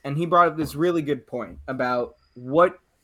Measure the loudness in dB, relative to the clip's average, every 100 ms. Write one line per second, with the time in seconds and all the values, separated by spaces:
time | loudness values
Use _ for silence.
0 | -6 -4 2 4 4 2 -6 -2 0 0
1 | -2 -4 -6 -10 -10 -12 -10 -4 -2 -2
2 | -4 -8 _ -16 -2 4 4 2 _ _